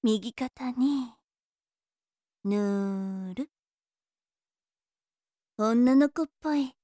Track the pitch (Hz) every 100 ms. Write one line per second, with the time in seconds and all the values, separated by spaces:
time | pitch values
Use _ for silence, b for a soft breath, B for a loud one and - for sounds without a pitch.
0 | 240 214 208 - 262 - 254 247 262 285
1 | 247 _ _ _ _ _ _ _ _ _
2 | _ _ _ _ 196 202 202 202 196 196
3 | 190 190 190 185 294 _ _ _ _ _
4 | _ _ _ _ _ _ _ _ _ _
5 | _ _ _ _ _ - 214 233 247 262
6 | 285 - 311 _ 311 294 262 _